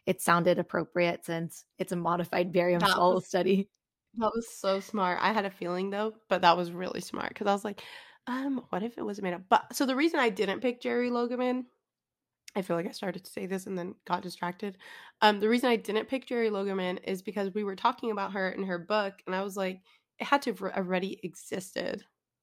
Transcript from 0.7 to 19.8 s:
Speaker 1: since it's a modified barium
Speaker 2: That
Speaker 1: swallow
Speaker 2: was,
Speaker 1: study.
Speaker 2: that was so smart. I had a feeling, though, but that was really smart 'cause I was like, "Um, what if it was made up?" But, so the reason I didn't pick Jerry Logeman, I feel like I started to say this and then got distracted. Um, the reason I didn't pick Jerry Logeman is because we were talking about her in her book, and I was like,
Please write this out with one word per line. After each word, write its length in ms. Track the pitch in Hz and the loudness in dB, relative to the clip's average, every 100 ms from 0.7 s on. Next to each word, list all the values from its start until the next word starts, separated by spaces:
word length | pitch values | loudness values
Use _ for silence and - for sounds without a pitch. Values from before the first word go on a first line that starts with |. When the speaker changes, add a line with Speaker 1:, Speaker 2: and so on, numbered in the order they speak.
| - 160 - 175 170 - | -2 -2 0 0 0 -4
Speaker 1:
since 400 | 165 165 - - _ | -4 -4 -10 -20 _
it's 140 | 185 | -4
a 40 | 175 | -2
modified 560 | 170 175 170 - 180 | 0 -2 0 0 2
barium 320 | 175 175 180 | 4 4 4
Speaker 2:
That 40 | 196 | 4
Speaker 1:
swallow 320 | 185 180 180 | 6 4 4
Speaker 2:
was, 20 | |
Speaker 1:
study. 480 | - 190 180 190 196 _ _ _ _ 208 | 2 0 4 2 2 _ _ _ _ -4
Speaker 2:
that 160 | 220 226 | -2 -2
was 140 | 226 | -6
so 300 | - 196 196 | -6 -2 -2
smart. 400 | 196 214 185 175 | -2 -2 0 2
I 120 | 185 | 2
had 120 | 220 196 | 2 -2
a 60 | |
feeling, 380 | 190 175 180 196 | -4 -6 -2 -2
though, 260 | 202 214 220 _ | -2 -4 -6 _
but 120 | 180 | 6
that 160 | 180 170 | 8 6
was 140 | 175 | 4
really 300 | 175 185 - | -4 -6 -6
smart 340 | - - - - | -8 -6 -6 -4
'cause 120 | 202 | 0
I 60 | |
was 120 | 202 208 | 0 -2
like, 180 | 202 - - - - - | -10 -14 -18 -20 -20 -8
"Um, 380 | 254 277 262 - | -6 -2 -4 -4
what 140 | 180 | -6
if 140 | 220 - | -6 -6
it 60 | |
was 180 | 214 202 | -8 -4
made 120 | 196 | -4
up?" 100 | 175 185 | -6 2
But, 260 | 240 - - | 2 2 -2
so 100 | 269 | 0
the 100 | 262 | 4
reason 220 | 320 330 | 2 4
I 100 | 240 | 2
didn't 320 | 190 196 190 | 2 -2 0
pick 200 | 247 247 | -2 -2
Jerry 280 | 247 240 247 | -2 0 0
Logeman, 580 | 240 240 247 247 254 247 _ _ _ _ _ _ _ - - | 0 -2 0 0 -2 -4 _ _ _ _ _ _ _ -10 -6
I 60 | |
feel 140 | 185 170 | -2 -2
like 100 | 175 | -2
I 40 | |
started 340 | - 202 180 - | -6 -8 -8 -10
to 60 | |
say 160 | - 190 | -10 -6
this 200 | 190 190 | -6 -6
and 100 | 190 | -6
then 180 | 175 - - | -8 -12 -4
got 180 | 180 | -4
distracted. 540 | 180 - 175 185 208 190 - - - _ | -4 -8 -8 -6 -10 -10 -20 -20 -20 _
Um, 180 | 214 208 | 6 6
the 80 | 214 | 4
reason 200 | 240 254 | 4 4
I 80 | 233 | 2
didn't 300 | 185 208 226 | 2 -2 0
pick 180 | 262 - | -4 -4
Jerry 220 | 240 226 | 0 0
Logeman 500 | 208 202 190 185 180 - | 0 -2 -2 -2 -4 -4
is 180 | 190 | -6
because 300 | 190 208 196 | -6 -4 -2
we 100 | 196 202 | -2 -4
were 100 | 190 | 0
talking 340 | - 262 240 | -2 0 -4
about 220 | 208 196 | -4 -4
her 180 | 196 185 | -2 -2
in 120 | - 190 | -2 -4
her 140 | 175 | -4
book, 440 | 170 214 196 196 - | 0 0 0 -6 -6
and 80 | 185 | -4
I 80 | |
was 140 | 196 190 | -4 -4
like, 260 | 190 185 | -4 -4